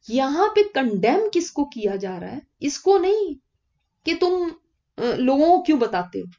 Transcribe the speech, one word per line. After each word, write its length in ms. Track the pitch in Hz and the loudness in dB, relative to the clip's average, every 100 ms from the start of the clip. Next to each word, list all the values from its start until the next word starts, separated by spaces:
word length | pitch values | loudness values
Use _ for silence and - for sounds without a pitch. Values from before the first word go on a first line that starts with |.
| - | -4
यहाँ 380 | 233 269 294 427 | -2 0 0 2
पे 140 | 415 | 2
कंडेम 640 | 415 277 254 202 202 339 440 | 2 0 -2 0 2 2 2
किसको 360 | 359 - - | -2 -4 -4
किया 320 | 180 240 208 196 | -6 -4 -4 -4
जा 220 | 190 185 | -6 -10
रहा 120 | 180 | -10
है? 120 | 247 - _ | -14 -16 _
इसको 360 | 285 - 359 392 | -8 -2 2 2
नहीं 380 | 359 427 381 285 _ _ _ _ _ _ | 4 0 -2 -8 _ _ _ _ _ _
कि 100 | - | -6
तुम, 360 | 330 359 359 339 - _ _ _ - | 0 0 0 -4 -8 _ _ _ -6
अ, 40 | |
लोगों 440 | 240 - 254 277 311 | -4 0 2 4 6
को 160 | 359 | 4
क्यों 160 | 359 302 | 4 0
बताते 400 | 226 185 180 196 | 0 -2 -6 -10
हो? 80 | 180 | -12